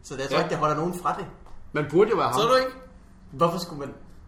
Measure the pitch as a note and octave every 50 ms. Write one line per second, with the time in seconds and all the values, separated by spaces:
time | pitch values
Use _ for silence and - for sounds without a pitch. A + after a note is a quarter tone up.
0 | - - C#3+ B2+ C3+ C#3+ F3 F3 E3+ - E3 D3 D3+ D3+ D3+ D3+ E3 F3+ - -
1 | - D3+ - G#3 F3 - - - - - - - - - - D3+ D3 B2+ D3 F#3
2 | G#3+ A3+ G#3+ E3 C#3 A#2 B2 F#3+ A3 A#3+ C4 B3+ C4 B3+ - - - - - -
3 | - - - - - - C#3+ B2+ E3+ E3 F3+ F3+ - - D#3 C#3+ C#3 B2 - -
4 | - - - - -